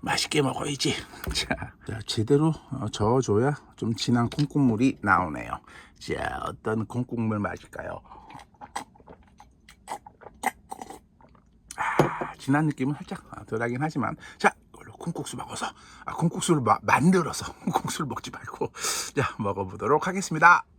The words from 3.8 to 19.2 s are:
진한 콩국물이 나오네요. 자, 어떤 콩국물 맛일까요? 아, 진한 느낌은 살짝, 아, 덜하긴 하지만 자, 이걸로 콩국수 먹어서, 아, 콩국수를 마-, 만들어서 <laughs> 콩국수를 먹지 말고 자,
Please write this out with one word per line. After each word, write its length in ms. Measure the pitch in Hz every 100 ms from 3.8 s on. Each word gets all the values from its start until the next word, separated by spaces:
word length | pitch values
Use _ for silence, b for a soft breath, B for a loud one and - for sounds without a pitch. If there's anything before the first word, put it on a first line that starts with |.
| 107 110
진한 340 | - 120 113
콩국물이 680 | - 147 147 135 110 131 -
나오네요. 580 | 104 90 90 69 57 62 B B B _
자, 420 | - 69 71 - -
어떤 400 | - 110 110 104
콩국물 500 | 123 123 117 110 107
맛일까요? 640 | 95 85 - - 104 - B B B B - _ - - - - - - - _ - _ - - - - - _ - - - - - - - - _ _ - - _ _ - -
아, 560 | - - 147 - - -
진한 280 | - 143 156
느낌은 260 | - 131 147
살짝, 280 | 185 190 -
아, 120 | - 110
덜하긴 320 | 113 117 123
하지만 340 | 156 151 107 - B B
자, 140 | 196 - _
이걸로 200 | - -
콩국수 440 | - - - - -
먹어서, 300 | - - - - B B -
아, 80 |
콩국수를 480 | - 165 185 - 156
마-, 180 | 110 -
만들어서 720 | 104 - 156 185 147 - - -
<laughs> 60 | -
콩국수를 360 | - 135 - 151
먹지 240 | - -
말고 400 | - - - 143 B B B B
자, 200 | -